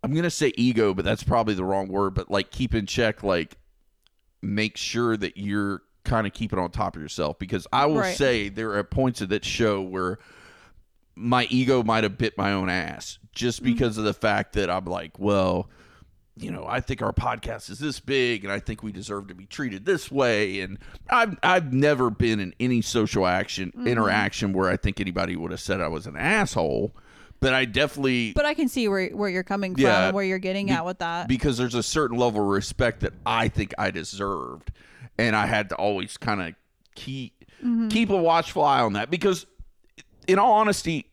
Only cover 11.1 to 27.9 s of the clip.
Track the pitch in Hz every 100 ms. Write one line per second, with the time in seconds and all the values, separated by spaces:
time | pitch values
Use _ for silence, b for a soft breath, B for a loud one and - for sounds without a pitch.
11.1 | - 120 123 120 123 127 131 113 113 107
12.1 | 95 113 - 101 98 92 90 80 73 -
13.1 | - - - 120 117 123 117 123 107 107
14.1 | - 113 104 98 104 95 90 92 90 82
15.1 | - 98 101 92 90 98 b b b b
16.1 | _ _ - - - - 123 - 131 110
17.1 | - - 117 - 113 - 104 147 127 -
18.1 | 139 123 113 98 101 - 110 110 95 104
19.1 | 101 98 92 98 - 135 95 110 175 -
20.1 | 135 127 107 104 98 92 98 B B -
21.1 | 247 226 180 - 180 151 127 143 143 123
22.1 | 107 120 110 92 - 123 120 107 120 107
23.1 | 107 92 90 95 - 90 - 123 120 104
24.1 | 101 98 - 104 95 92 92 101 98 98
25.1 | 90 90 87 85 87 - 98 80 80 -
26.1 | 73 131 214 196 - 80 60 - - B
27.1 | B B B 131 131 127 110 143